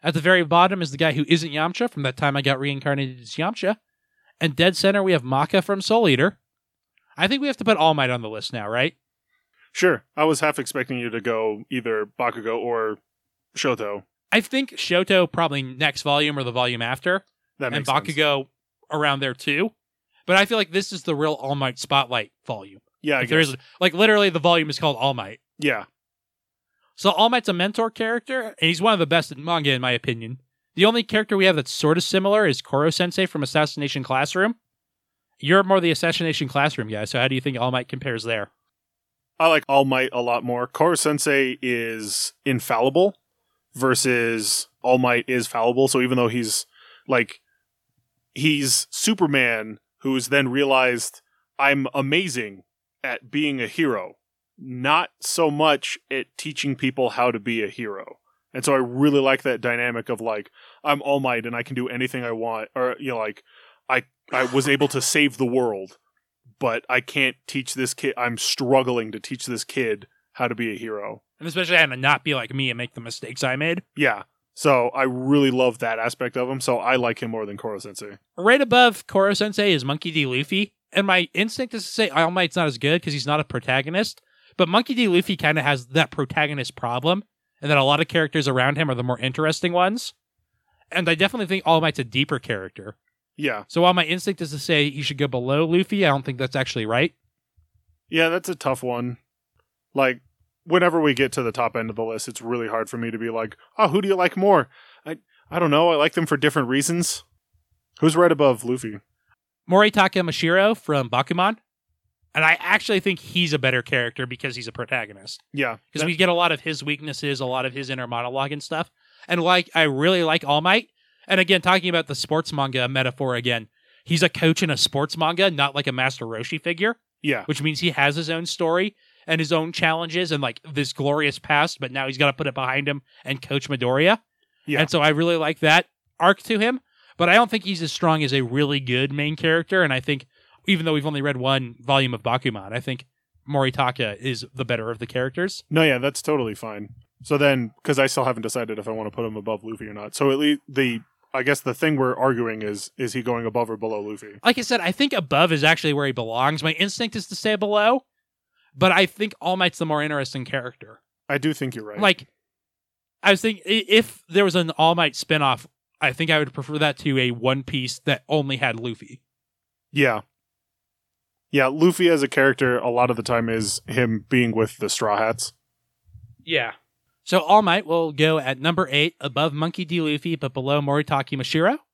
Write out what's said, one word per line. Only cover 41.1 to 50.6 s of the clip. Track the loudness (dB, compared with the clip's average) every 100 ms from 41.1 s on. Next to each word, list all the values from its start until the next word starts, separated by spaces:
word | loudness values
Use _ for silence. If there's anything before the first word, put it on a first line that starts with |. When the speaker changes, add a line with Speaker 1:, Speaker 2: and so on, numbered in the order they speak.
| 0 2 2 2 -2
Speaker 2:
is | -2 -2 -2 -6 -6 -6 -6 _ -2
infallible | -2 0 2 4 4 2 0 _ _ _ _ _
versus | -2 0 2 2 2 0 -2 -2 -4 -6 _
All | 2 4
Might | 4 2 0
is | -2 -2
fallible. | 0 2 4 4
So | 4
even | 2 2
though | 2
he's, | 0 -2 -4 -6 _ -20 -20 0
like, | 0 0 -8 _ _ _ _ _ _ _ _ _ -2
he's | 0 2 0 -2 -2
Superman | -4 -2 0 2 2 2 0 -6 -14 _ _
who's | -2 -2 2
then | 0 2
realized, | 0